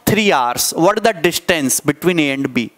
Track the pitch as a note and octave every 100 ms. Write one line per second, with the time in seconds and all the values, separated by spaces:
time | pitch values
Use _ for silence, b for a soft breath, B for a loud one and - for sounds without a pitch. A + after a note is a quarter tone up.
0 | - A3 G#3 D3+ A#2+ B2 - - E3+ G#3+
1 | A3 F#3+ F3 - - E3 C3 - C#3+ C#3+
2 | E3+ F3 C#3+ C3+ C#3 B2 A2+